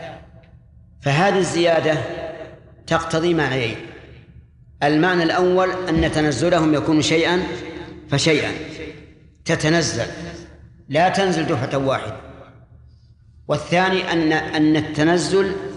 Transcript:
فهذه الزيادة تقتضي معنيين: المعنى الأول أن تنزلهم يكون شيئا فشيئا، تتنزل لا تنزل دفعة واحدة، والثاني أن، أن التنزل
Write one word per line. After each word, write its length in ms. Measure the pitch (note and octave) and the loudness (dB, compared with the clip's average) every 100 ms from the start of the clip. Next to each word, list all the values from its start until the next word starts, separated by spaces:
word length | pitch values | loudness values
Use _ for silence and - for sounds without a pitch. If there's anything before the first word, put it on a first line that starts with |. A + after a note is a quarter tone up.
| - - - - - - - - - - | -14 -16 -20 -20 -20 -20 -20 -20 -20 -8
فهذه 360 | C#3+ C#3+ G3 F#3+ | -2 2 2 2
الزيادة 600 | D#3+ D#3 E3+ D#3+ D#3 D3 B2+ - - - - - - - - | 0 2 2 2 2 -2 -4 -8 -10 -12 -16 -18 -20 -16 -2
تقتضي 460 | C#3+ - D#3+ E3+ | -2 0 -2 0
معنيين: 420 | E3 C#3 C3 A2+ G#2+ - - - - - - - - - - | 0 0 0 -4 -6 -12 -18 -20 -20 -20 -20 -20 -20 -20 -2
المعنى 400 | C#3+ D3+ F3+ F3 | 2 4 4 2
الأول 460 | E3 E3+ F3+ F3+ F#3 E3+ - | 2 2 2 2 2 -2 -2
أن 220 | D#3+ D#3+ | 0 2
تنزلهم 600 | D#3 D3+ B2+ E3 F3 D#3+ | 2 0 2 2 2 4
يكون 280 | D3+ D#3 D#3 | 2 2 2
شيئا 420 | C#3 D#3+ D#3+ F3+ D#3+ - - - - - - | 4 2 2 0 -2 -8 -10 -14 -14 -14 -2
فشيئا، 420 | C#3 D#3+ D3 A2 G#2 - - D#3+ - - - - _ - | 0 2 2 0 -6 -10 -14 -14 -16 -20 -20 -20 _ -4
تتنزل 600 | D#3+ D3+ E3+ C#3 A#2 A2 - - - - - - - - | -2 2 2 0 -4 -6 -8 -12 -14 -18 -20 -20 -20 -4
لا 200 | C#3+ F3+ | 2 2
تنزل 360 | F#3+ G3 E3 D3+ | 2 2 0 0
دفعة 320 | D3 C3+ C#3 | -2 -2 -2
واحدة، 380 | C3+ A#2+ G#2+ - - - - - - - - - - - - - - | 0 -2 -4 -12 -16 -20 -20 -20 -20 -20 -20 -20 -20 -20 -20 -16 -4
والثاني 640 | D3 - E3+ F#3 F#3+ - | -4 0 2 2 0 0
أن، 200 | E3+ D#3 | 0 2
أن 440 | D#3 - D#3+ D#3 D#3 | 0 0 2 4 4
التنزل 760 | D3+ - D#3 F3 C#3+ F#3 G3 - - | 0 0 2 2 2 2 0 -2 -8